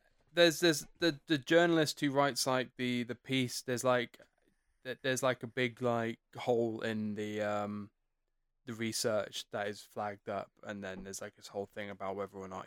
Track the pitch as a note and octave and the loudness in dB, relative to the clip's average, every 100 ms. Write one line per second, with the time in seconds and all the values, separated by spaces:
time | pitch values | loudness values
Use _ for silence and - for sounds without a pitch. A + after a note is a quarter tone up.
0 | _ _ _ E3+ E3+ D3+ F3 C#3+ - - | _ _ _ 6 6 6 4 4 -2 0
1 | E3+ D3 - D3+ - E3 E3+ E3 D3 - | 0 0 0 0 4 6 8 6 2 0
2 | D3 C3+ C#3+ A#2+ C#3 B2+ B2 - B2 B2 | 0 4 2 2 0 0 0 -4 -2 -2
3 | A#2 A#2 - C3 B2 - - B2 B2+ B2 | -2 -8 -2 0 0 -4 -4 0 2 2
4 | A#2+ - - _ _ _ _ _ B2+ A#2+ | 0 -10 -20 _ _ _ _ _ -12 -6
5 | C#3 B2+ C3+ B2 A#2+ C3 B2+ A2 B2 A#2 | -2 0 0 0 -4 -2 -2 0 0 0
6 | A2+ A#2+ _ B2 - A#2 A#2 A2 A2+ A2 | -2 -6 _ -6 0 2 2 -2 -4 -2
7 | G#2+ G#2 G#2+ G#2 G#2 G#2 G#2 G#2 G2+ _ | -4 -4 -6 -4 -2 -2 -4 -8 -12 _
8 | _ _ _ _ _ _ - A2 A2+ G#2+ | _ _ _ _ _ _ -14 -6 -4 -2
9 | A#2+ G#2+ G2 - - A2 G#2 G#2 - - | 0 0 -2 -8 -10 -6 -6 -8 -12 -8
10 | G#2 G2+ - G2+ F#2+ _ G#2+ G#2 G2 F#2 | -8 -8 -6 -6 -6 _ -12 -8 -8 -10
11 | F#2+ G2 G#2 - - G2+ G2+ G#2+ G2+ G2 | -10 -10 -12 -14 -10 -8 -8 -8 -10 -8
12 | G2 G2 G2 G2 F#2+ F#2 | -6 -4 -6 -8 -12 -12